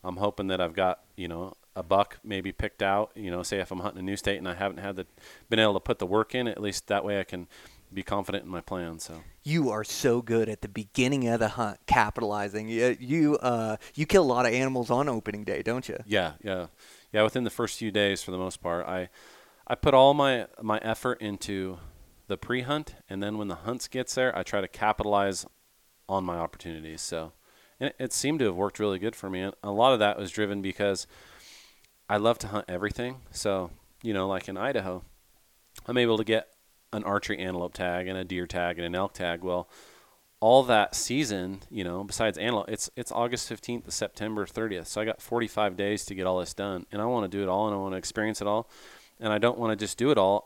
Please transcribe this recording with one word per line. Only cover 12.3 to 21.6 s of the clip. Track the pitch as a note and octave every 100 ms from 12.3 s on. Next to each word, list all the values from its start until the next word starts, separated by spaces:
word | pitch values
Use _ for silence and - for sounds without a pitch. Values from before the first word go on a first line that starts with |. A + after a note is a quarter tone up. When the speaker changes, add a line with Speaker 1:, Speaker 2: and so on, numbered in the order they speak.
| G#2 G2+ G#2 A2
Speaker 2:
You, | A2+ B2 A2+
you, | B2 E3 D3 D3
uh, | B2+ A#2 A2+ G#2+ - -
you | D#3
kill | G3
a | C#3+
lot | A#2+ B2
of |
animals | B2 C3 B2+ A#2
on | B2 D3
opening | A2+ G#2+ G#2
day, | G#2 -
don't | A2 B2 A#2+
you? | - G2+
Speaker 1:
Yeah, | G#2 E2 D2+
yeah. | G#2 F#2 E2+ - - - _
Yeah, | G#2+
within | A2 C3
the | A2+
first | - A2+ -
few | A2
days | G#2 G2+ F#2
for | -
the | F#2
most | F#2 -
part, | F2+ E2+ -
I, | F#2 F2+ - - - - _ -
I |
put | A#2+ D3+ C3+
all | C#3
my, | D3 C#3 B2 - -
my | A2 G#2+
effort | A2+ A2+ B2+ -
into | G#2+ G2 - G2